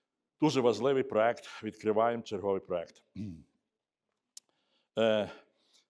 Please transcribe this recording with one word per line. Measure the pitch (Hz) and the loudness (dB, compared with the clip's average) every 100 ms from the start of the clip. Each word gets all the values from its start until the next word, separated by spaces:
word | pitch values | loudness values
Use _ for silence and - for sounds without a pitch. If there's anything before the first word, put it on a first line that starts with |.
| _ _ _ - | _ _ _ 0
Дуже | 151 127 | 0 4
важливий | 120 107 131 135 | 2 2 2 0
проект, | - 107 117 113 - - | 0 2 2 0 -10 -12
відкриваємо | 107 - 107 107 117 117 | -10 -4 0 2 2 0
черговий | - 98 98 98 | -6 -6 -2 -2
проект. | - 87 80 - _ - | -2 -6 -6 -16 _ -12
<clears throat> | 104 80 - _ _ _ _ _ _ _ _ - _ _ _ _ _ 110 | -12 -12 -20 _ _ _ _ _ _ _ _ -20 _ _ _ _ _ 0
Е, | 113 107 90 - _ _ _ _ | 2 2 -2 -8 _ _ _ _